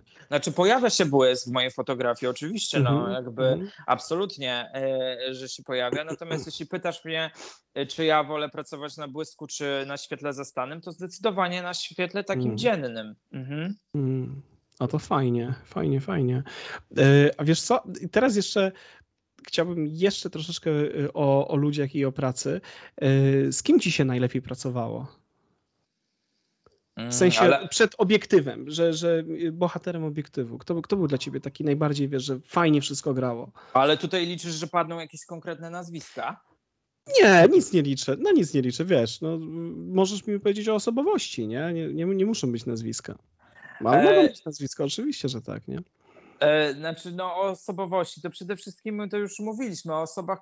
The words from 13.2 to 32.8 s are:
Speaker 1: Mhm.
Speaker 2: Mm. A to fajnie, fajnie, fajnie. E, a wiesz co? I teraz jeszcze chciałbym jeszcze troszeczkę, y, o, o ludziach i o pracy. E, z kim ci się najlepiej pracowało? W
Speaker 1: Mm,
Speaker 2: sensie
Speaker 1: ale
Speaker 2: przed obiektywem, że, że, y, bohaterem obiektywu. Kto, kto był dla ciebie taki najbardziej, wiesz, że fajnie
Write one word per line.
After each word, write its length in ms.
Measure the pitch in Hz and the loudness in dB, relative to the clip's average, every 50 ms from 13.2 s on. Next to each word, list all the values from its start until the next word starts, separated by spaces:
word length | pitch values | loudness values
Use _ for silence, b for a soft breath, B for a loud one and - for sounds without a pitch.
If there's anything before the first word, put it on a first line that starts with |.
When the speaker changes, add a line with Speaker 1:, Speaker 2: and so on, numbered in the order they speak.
| _ _ | _ _
Speaker 1:
Mhm. 420 | - 135 131 131 143 151 160 185 202 - _ _ - | -12 -12 -10 -8 -6 -6 -6 -6 -8 -10 _ _ -4
Speaker 2:
Mm. 480 | 147 135 131 131 131 127 123 135 139 - _ _ _ _ _ _ - | -2 -2 -2 -2 -2 -4 -6 -10 -14 -16 _ _ _ _ _ _ -6
A 80 | 127 | -4
to 120 | 127 - 160 | -2 -2 -4
fajnie, 560 | - - - 143 135 123 120 120 117 123 127 - - | -2 -2 0 0 0 0 0 0 -2 -4 -6 -8 -10
fajnie, 360 | - - - 165 151 139 135 | -10 -6 -4 -2 0 0 -2
fajnie. 420 | 139 - 190 160 131 123 127 131 139 B B B B B B B B _ - - | -2 -2 -2 -2 0 0 0 -2 -4 B B B B B B B B _ 2 6
E, 320 | 139 139 139 143 143 147 - | 8 8 10 8 8 6 4
a 80 | - 147 | 2 2
wiesz 160 | 151 165 - | 2 2 2
co? 220 | - - 240 262 - 185 175 - | 2 0 0 0 0 -4 -12 -10
I 80 | - 170 | -6 0
teraz 280 | - 214 254 269 202 | 2 4 4 4 4
jeszcze 360 | 202 185 - - 208 190 190 190 B B B B B B _ _ _ _ _ _ _ - | 2 0 0 2 2 2 2 0 B B B B B B _ _ _ _ _ _ _ -14
chciałbym 400 | - - 170 165 175 175 170 156 | -6 -2 -2 0 0 0 -2 -4
jeszcze 440 | 147 156 160 185 202 202 - - 180 | -4 -2 0 0 0 0 0 -6 -8
troszeczkę, 400 | - 160 156 175 170 - - 165 | -8 -8 -8 -8 -8 -4 -2 0
y, 400 | 156 147 147 - - 156 139 147 - | 0 2 0 0 -2 -2 -4 -2 -2
o, 340 | - 147 139 135 139 - - | 0 2 4 4 4 4 2
o 80 | - | 0
ludziach 380 | 139 147 147 147 147 139 139 - | 0 2 0 0 -2 -2 -2 -2
i 100 | 143 135 | -2 -2
o 80 | 131 | -2
pracy. 480 | 127 - 139 131 127 - - 139 151 190 B B B B B B B | -2 -2 -2 -2 -2 -2 -4 -4 -4 -4 B B B B B B B
E, 120 | - 151 135 135 135 135 135 135 139 139 135 | 0 2 4 4 6 6 4 4 4 2 0
z 100 | 135 - | -2 0
kim 180 | - - 320 - | 4 6 6 6
ci 120 | - 180 | 6 4
się 120 | 160 - 143 | 2 2 2
najlepiej 380 | 131 127 123 127 127 - 127 | 2 2 0 0 0 -2 -4
pracowało? 800 | 127 - 127 - - 131 123 123 113 113 113 120 135 - - _ _ _ _ _ _ _ _ _ _ _ _ _ _ _ _ _ _ _ _ _ _ _ _ _ _ _ _ _ _ _ _ _ _ _ - | -6 -8 -10 -8 -6 -6 -4 -4 -4 -6 -6 -8 -10 -12 -16 _ _ _ _ _ _ _ _ _ _ _ _ _ _ _ _ _ _ _ _ _ _ _ _ _ _ _ _ _ _ _ _ _ _ _ -12
W 40 | - | -10
Speaker 1:
Mm, 120 | 113 120 | -6 -2
Speaker 2:
sensie 280 | 120 - 185 180 - - | 2 4 4 6 6 6
Speaker 1:
ale 280 | 117 175 143 135 - - | 6 6 6 4 2 0
Speaker 2:
przed 260 | - - 226 - - - | 2 2 2 2 2 2
obiektywem, 720 | 202 185 214 202 - - 214 170 135 131 113 113 127 147 | 2 4 2 2 2 4 4 4 4 2 -6 -8 -10 -6
że, 220 | 151 160 170 170 160 | -2 0 0 2 0
że, 240 | 156 175 170 165 165 | 0 0 0 0 0
y, 340 | 160 165 160 156 170 160 | -2 -4 -6 -6 -4 -4
bohaterem 520 | 160 170 180 175 - 175 - 180 170 165 160 | -2 -2 -2 -2 -2 -4 -8 -8 -6 -6 -6
obiektywu. 540 | 156 147 156 147 - - 143 123 113 117 131 | -6 -6 -6 -8 -8 -6 -8 -6 -6 -8 -10
Kto, 240 | - - 175 170 | -6 -6 -4 -4
kto 140 | 165 - 208 | -2 -2 0
był 100 | 196 175 | 0 0
dla 120 | 143 139 127 | 0 0 -2
ciebie 220 | - 143 135 135 | -4 -4 -8 -8
taki 240 | - 143 - - 151 | -8 -10 -8 -4 -2
najbardziej, 440 | 151 143 151 156 147 143 143 139 135 | 0 0 2 0 0 0 0 -2 -2
wiesz, 160 | 139 131 131 | -2 -4 -4
że 160 | 139 131 127 - | -4 -6 -8 -6
fajnie 340 | - - 175 170 160 151 143 | -2 2 2 4 6 4 4